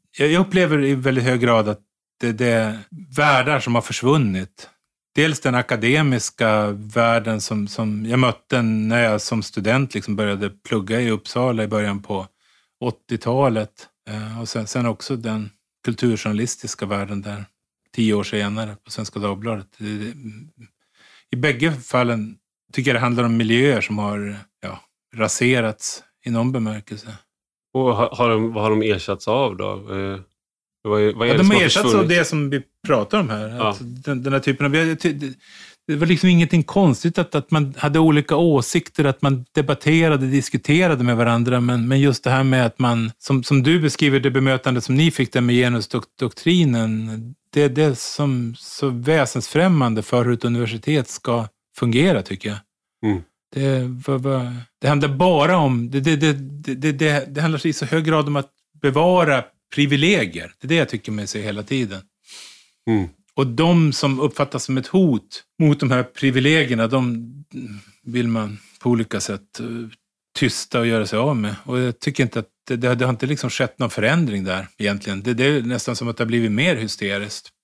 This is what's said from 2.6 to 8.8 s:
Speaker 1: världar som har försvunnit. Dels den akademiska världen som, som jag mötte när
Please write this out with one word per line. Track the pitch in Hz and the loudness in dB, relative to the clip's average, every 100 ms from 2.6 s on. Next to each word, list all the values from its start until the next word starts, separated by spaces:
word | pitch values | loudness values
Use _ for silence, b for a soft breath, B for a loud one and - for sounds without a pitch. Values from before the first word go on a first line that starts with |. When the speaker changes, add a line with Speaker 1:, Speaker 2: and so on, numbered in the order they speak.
| 110 107 - 165 156 135 | 0 -6 -14 -20 -8 0
Speaker 1:
världar | 147 131 127 139 | 2 4 2 0
som | 120 117 | 0 -2
har | |
försvunnit. | - - 123 151 110 92 95 - - _ _ _ _ - | -2 -2 2 2 2 -2 -6 -14 -20 _ _ _ _ 0
Dels | 156 147 | 0 0
den | 135 123 | 0 0
akademiska | - 120 117 151 147 120 - - 113 107 104 | 0 0 2 2 2 0 -2 -2 2 2 0
världen | 104 107 120 117 117 110 107 | -4 -4 2 2 2 0 -4
som, | - 110 101 | -4 -4 -4
som | - 110 104 110 | -4 -4 -4 0
jag | 123 | 2
mötte | 127 - - 127 | 2 0 -2 0
när | 113 110 | 2 0